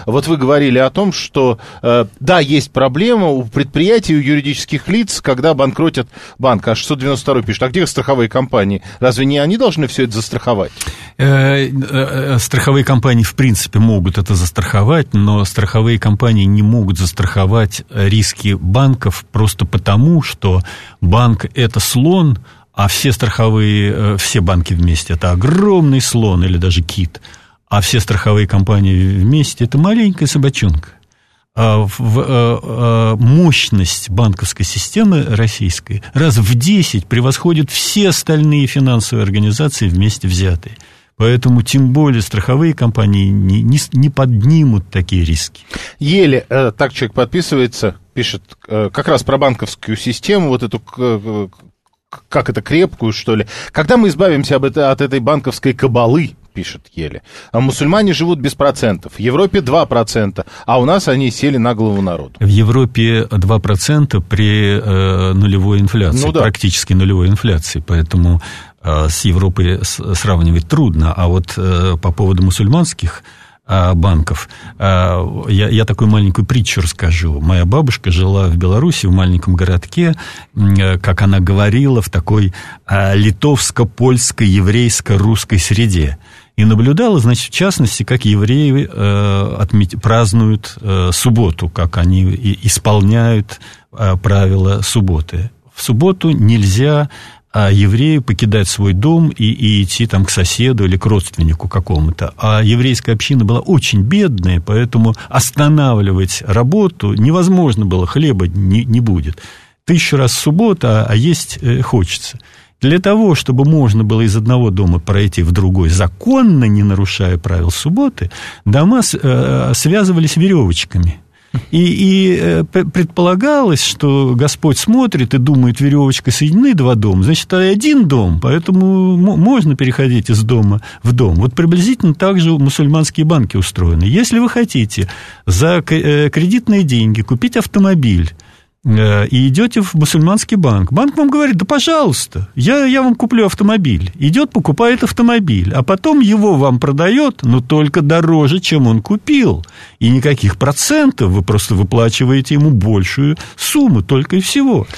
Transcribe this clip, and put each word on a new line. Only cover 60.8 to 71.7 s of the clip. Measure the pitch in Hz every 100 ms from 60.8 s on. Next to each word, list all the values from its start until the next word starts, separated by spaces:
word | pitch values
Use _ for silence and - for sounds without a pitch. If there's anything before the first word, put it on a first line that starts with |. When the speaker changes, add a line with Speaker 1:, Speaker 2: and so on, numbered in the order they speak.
| 123
Speaker 1:
нас | 190 180
они | 131 135
сели | - 139 135
на | 117
голову | 110 110 101
народу». | 95 85 69 -
Speaker 2:
В | 101
Европе | 101 110 123 127 120 113 113 113
два | 104 92 110
процента | - 98 - 151 143 104
при, | 80 101 104 104 104 101
э, | 104 95 95 92 95
нулевой | 95 101 98 98 101
инфляции, | 98 113 92 123
Speaker 1:
Ну | 147
да. | 160
Speaker 2:
практически | 110 - 98 87 -
нулевой | 92 95 95 90
инфляции, | 101 113 87 80 -
поэтому, | 78 85 80 92 85 85 - - - _
э, | 90 78 78
с | 80 104
Европой | 90 95 90 90 92
с-, | - - -
сравнивать | 90 104 90 82 85 -
трудно. | - 135 78 80
А | 80 87
вот, | 90 85 -
э, | 95